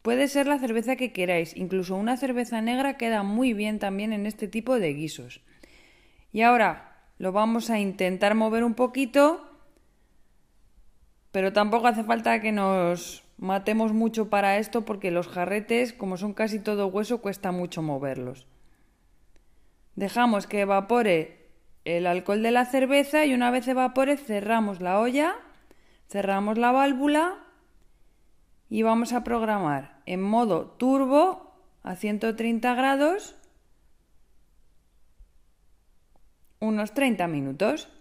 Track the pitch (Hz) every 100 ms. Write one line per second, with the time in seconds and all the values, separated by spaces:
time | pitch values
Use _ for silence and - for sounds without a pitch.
0 | - 247 277 277 277 285 247 226 226 254
1 | 247 - 180 175 165 - 185 185 180 190
2 | 214 247 269 247 233 233 220 247 277 262
3 | 233 220 202 214 262 214 214 214 202 196
4 | 214 214 202 214 214 220 226 254 175 143
5 | 156 - 123 - _ _ - - _ _
6 | _ _ _ 208 233 240 202 156 - -
7 | _ _ 185 190 220 226 226 226 202 190
8 | 185 185 202 214 220 220 240 226 247 254
9 | 269 285 285 339 - - - _ _ _
10 | _ _ - _ _ _ _ _ - _
11 | _ _ _ 196 190 196 208 226 233 220
12 | 220 233 226 226 214 208 196 190 175 175
13 | - - - - 185 196 196 214 220 214
14 | 226 226 214 202 202 202 214 240 214 202
15 | 190 175 175 180 180 208 208 233 240 -
16 | 196 185 208 202 220 214 196 208 196 185
17 | 208 233 202 190 196 180 180 175 160 139
18 | 139 131 127 139 - _ - _ _ _
19 | _ _ _ - _ _ - _ _ -
20 | 196 226 240 208 190 208 202 196 196 240
21 | 220 170 156 - _ - _ - - 170
22 | 175 180 175 202 226 240 247 269 262 277
23 | 277 302 302 254 240 247 247 254 254 254
24 | 269 285 285 208 202 226 214 190 180 190
25 | 233 262 311 440 - - _ - - _
26 | _ 202 196 196 202 220 240 254 277 262
27 | 285 294 339 392 - _ _ _ _ _
28 | _ _ _ _ _ _ _ 214 220 226
29 | 233 240 233 233 220 208 170 143 139 -
30 | - 180 196 220 240 170 - - 254 269
31 | 269 277 359 359 - - - _ - 185
32 | 214 208 226 226 226 233 240 247 262 277
33 | 294 381 - - _ _ _ _ _ _
34 | _ _ _ - _ _ - _ _ _
35 | - _ - - - _ _ _ _ -
36 | _ - - _ _ _ 220 214 208 214
37 | 269 208 175 151 135 135 202 311 - -